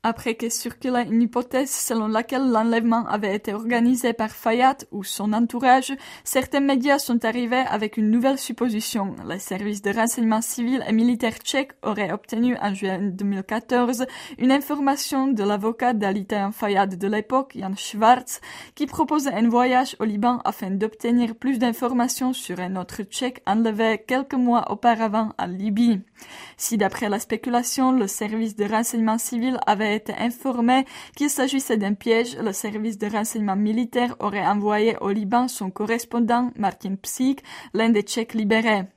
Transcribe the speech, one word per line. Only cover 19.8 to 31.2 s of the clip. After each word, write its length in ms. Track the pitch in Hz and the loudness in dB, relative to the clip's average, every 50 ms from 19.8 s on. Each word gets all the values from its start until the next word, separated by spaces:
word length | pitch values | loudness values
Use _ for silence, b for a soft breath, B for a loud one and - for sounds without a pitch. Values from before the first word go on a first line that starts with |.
| 254 254 - _ | 2 0 -2 _
au 60 | - | -2
Liban 360 | 220 208 202 208 240 247 240 - | -2 0 2 2 2 0 0 -2
afin 260 | - - - - 185 | -4 -4 -4 -6 -4
d'obtenir 640 | 190 196 208 220 214 - - 233 240 240 240 226 226 | -2 -2 -2 -2 -4 -4 -2 2 2 2 2 0 -2
plus 240 | - - 254 277 226 | -4 -2 -2 0 2
d'informations 720 | 247 240 226 240 262 240 254 240 240 254 - - 262 254 262 | 2 0 0 0 -2 0 0 0 0 0 -2 -2 -2 -2 -2
sur 260 | - - - 180 185 | -4 -6 -8 -8 -6
un 160 | 185 180 190 | -6 -6 -6
autre 280 | 185 180 185 - - 202 | -6 -8 -8 -8 -10 -10
Tchèque 400 | 196 - - 262 254 254 - _ | -8 -6 -4 -4 -4 -6 -6 _
enlevé 580 | - 196 220 226 226 220 208 226 220 220 214 - - | 0 2 2 2 2 2 2 2 2 2 0 -2 -2
quelques 260 | 254 254 277 269 - | -2 -2 -2 -2 -2
mois 380 | 254 254 240 240 240 - - | 0 2 4 4 2 2 0
auparavant 600 | - 214 - 240 226 220 226 214 202 220 220 214 - - | -6 2 2 2 2 4 0 0 0 0 -2 -2 -4 -6
en 80 | 180 | -6
Libye. 560 | 180 180 185 196 214 202 208 240 233 226 190 - _ B B B B B B B B B B | -6 -4 -4 -2 -2 2 4 4 4 4 2 -2 _ B B B B B B B B B B
Si 200 | - - 233 214 | -6 -2 0 2
d'après 300 | 202 190 190 - 240 208 | 2 0 0 -2 -2 -2
la 120 | 208 214 | -2 -2
spéculation, 720 | - _ 233 214 - 254 240 240 240 240 - - 262 262 | -2 _ -6 -4 -2 0 0 0 0 0 0 2 2 4
le 160 | 262 262 214 196 | 4 4 2 0
service 480 | - - 220 214 220 226 226 220 202 | -2 -4 -6 -4 -2 -2 -2 -4 -2
de 100 | 208 208 | -2 -2
renseignement 540 | 202 214 220 233 233 - 233 226 220 220 233 | 0 0 0 0 0 0 0 2 2 0 0
civil 400 | - - - 233 226 262 254 - - - | -2 -4 -4 -2 -2 -2 -2 -2 0 0
avait 240 | 208 196 220 208 | 0 0 2 0
été 220 | 208 214 214 - 208 | 0 -2 -4 -6 -6
informé 720 | - - 240 240 - - 269 254 240 233 233 254 262 262 B B B B B B | -4 -4 -4 -4 -4 -4 -4 -2 0 2 4 4 4 2 B B B B B B
qu'il 120 | - | -2